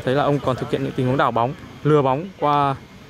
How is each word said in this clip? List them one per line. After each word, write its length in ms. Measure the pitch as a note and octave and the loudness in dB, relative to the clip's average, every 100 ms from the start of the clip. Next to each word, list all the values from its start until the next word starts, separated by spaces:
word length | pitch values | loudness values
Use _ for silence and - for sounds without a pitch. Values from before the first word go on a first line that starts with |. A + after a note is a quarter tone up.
| B2+ | 0
thấy 100 | C#3 | 0
là 80 | |
ông 160 | C3+ C#3+ | 2 0
còn 160 | C3 A#2+ | 0 -2
thực 160 | B2+ | -2
hiện 120 | C3+ | -4
những 100 | C3+ C3+ | -4 -2
tình 120 | B2+ | 0
huống 100 | C#3+ | 2
đảo 140 | C#3 | 2
bóng, 220 | A#2 B2 D3+ - - | 2 0 -4 -14 -4
lừa 180 | C#3+ D3+ | 2 4
bóng 260 | C3+ C3+ F#3+ - | 4 0 -4 -2
qua 360 | D3 D3 C#3 C3+ - - | 0 2 2 -2 -10 -20